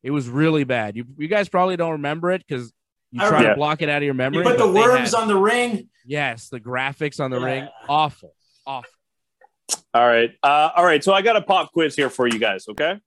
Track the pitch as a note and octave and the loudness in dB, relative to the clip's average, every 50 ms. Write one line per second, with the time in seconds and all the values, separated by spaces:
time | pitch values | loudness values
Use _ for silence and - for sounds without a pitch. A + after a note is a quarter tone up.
0 | - C3 D3 D3 B2+ A#2+ A#2+ C#3+ D#3+ D#3+ D#3+ D3+ C#3 B2+ B2+ A#2+ G#2+ G#2 G#2 A#2 | -4 -2 -4 -4 -4 -4 0 0 2 2 2 0 0 0 -2 -2 -2 -4 -8 -10
1 | A#2+ B2 C3+ D3 D3 D#3+ G#3+ G#3 G3+ - - F3+ F3+ F#3+ F#3 E3+ E3+ E3 D#3+ D3 | -12 -12 -10 -10 -6 -2 -2 -2 -2 0 0 0 0 0 0 -2 -2 -4 -4 -4
2 | C#3+ C#3+ D3+ E3 E3 F3 F#3 F#3 _ _ D3 B2 A#2+ A2+ _ _ _ _ _ _ | -4 -4 -4 -2 -2 -2 -2 -2 _ _ -8 -8 -8 -12 _ _ _ _ _ _
3 | _ _ - A#2+ G3+ G#3+ E3 D3 A#2+ G#2+ G#2 C3+ D3 D3 D#3 D3+ E3 D3 D3 C#3+ | _ _ -6 -2 0 2 4 4 4 4 2 2 0 -2 -2 -2 -2 -2 -2 -2
4 | C#3+ C#3+ C3+ B2+ B2+ C3+ C#3+ E3 F3 A#3+ A#3+ A#3 A3+ G3 F#3 G#3 A3+ B3 B3+ B3 | -2 -2 -2 -2 -2 -2 0 0 2 2 2 4 2 4 4 4 6 6 4 4
5 | A#3+ A3 A#3 A3+ A3+ G#3+ G3+ F#3+ G3 G#3+ A#3+ A#3+ B3 A#3+ A3+ F#3+ - _ _ _ | 2 0 -2 0 0 2 2 2 2 2 2 0 0 -2 -4 -8 -8 _ _ _
6 | _ A#2+ C#3+ D3 C#3+ C3 A#2 A2+ - - - A#2+ G#2+ B2 B2+ B2+ C3 C#3 C3+ _ | _ -8 -6 -4 -4 -4 -6 -8 -14 -16 -16 -14 -10 -8 -6 -4 -4 -6 -6 _
7 | D3+ D3 - - C#3+ C3 B2+ B2 B2+ C3 C3 C3+ C#3 C#3 - - - - C#3+ D3+ | -6 -6 -4 -6 -6 -4 -4 -4 -4 -4 -4 -6 -8 -12 -18 -16 -6 -2 0 0
8 | D#3 D3 - _ - D#2 _ _ _ _ _ _ _ C#3 C3+ B2+ A#2+ - _ _ | 0 -2 -6 _ -20 -20 _ _ _ _ _ _ _ -12 -12 -12 -14 -18 _ _
9 | _ _ _ _ _ _ _ _ - _ _ _ _ - - - _ _ - A#2+ | _ _ _ _ _ _ _ _ -20 _ _ _ _ -10 -10 -10 _ _ 2 4
10 | A#2+ A#2+ A#2 A#2 A#2 A2+ - _ - C#3 C#3+ D3+ D3+ D#3+ - F3 F3 F3+ D#3 D3 | 4 6 4 4 2 0 -2 _ 0 2 4 4 2 2 2 2 4 4 2 2
11 | - F#3+ G3 G3 G3 A#3 A3+ G#3 - - G3 F#3 D#3 - _ E3 D#3+ D3 - - | 2 2 2 2 2 2 0 0 2 2 0 0 0 -2 _ -2 -2 0 0 -2
12 | C#3 B2+ - - B2+ A#2+ A2+ G#2+ A2+ G#2+ G2 F#2 - - G#2 - D3 E3 F#3+ G#3 | -2 -2 0 -2 -2 0 0 0 -2 -2 -2 -6 -10 -14 -6 -4 -4 -4 -4 -8
13 | _ | _